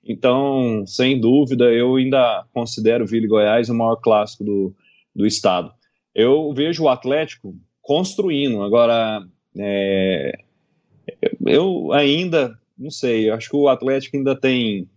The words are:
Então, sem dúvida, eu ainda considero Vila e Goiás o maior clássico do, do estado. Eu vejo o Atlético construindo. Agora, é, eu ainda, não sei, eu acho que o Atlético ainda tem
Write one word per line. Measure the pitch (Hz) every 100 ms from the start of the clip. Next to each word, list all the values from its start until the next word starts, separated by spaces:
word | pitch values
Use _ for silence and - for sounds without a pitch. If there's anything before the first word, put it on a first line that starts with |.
Então, | - 107 127 127 139 135 123 110 98
sem | - 127 135
dúvida, | 113 135 139 131 120
eu | 117 123 131
ainda | 131 135 120 101 -
considero | 127 117 - 110 117 107
Vila | 113
e | 110
Goiás | 107 104 117 117
o |
maior | 117 113 113
clássico | 117 107 107 -
do, | 104 101 95 - _ _ _
do | - 107
estado. | - 101 90 85 _ _ _ _
Eu | - 117 143 151
vejo | 135 151 165
o | 156
Atlético | 123 127 147 151 - 98 90 _ _
construindo. | - 147 185 - 190 143 139 110
Agora, | 101 117 117 117 110 107 90 _ _ -
é, | 101 101 98 98 95 90 69 - _ _ _ _ _ _ - - - - -
eu | 143 190 180 73
ainda, | 143 143 151 185 160 127 113 _ _
não | 135
sei, | - 131 113 110
eu |
acho | 113 -
que | 143
o | 143
Atlético | 131 131 135 131 143
ainda | 135 135
tem | 131 127 117 98 92